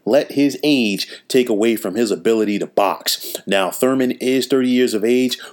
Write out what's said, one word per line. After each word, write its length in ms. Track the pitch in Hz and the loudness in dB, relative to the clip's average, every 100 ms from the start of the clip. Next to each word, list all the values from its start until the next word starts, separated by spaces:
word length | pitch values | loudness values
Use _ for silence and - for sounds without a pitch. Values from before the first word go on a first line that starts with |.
let 300 | - 135 - | 0 0 0
his 260 | 139 143 127 | 0 0 0
age 440 | 147 143 110 95 - - - | 0 2 0 -2 -6 -14 -2
take 220 | 131 123 | 0 2
away 260 | 104 117 110 | 2 0 0
from 200 | 98 98 | -2 -2
his 160 | 117 | -2
ability 480 | 85 117 113 104 101 | 0 0 0 0 -2
to 80 | 82 | -2
box. 680 | - 98 85 - - - - - | 0 0 0 -4 -6 -8 -12 -2
Now, 240 | 98 92 | 0 0
Thurman 400 | - 131 135 127 | 0 0 2 0
is 320 | 123 127 131 123 | -2 -2 0 0
thirty 240 | 131 127 | 0 2
years 240 | 123 123 | 2 2
of 120 | 107 110 | 0 0
age 340 | 123 127 - - | 2 0 -4 -12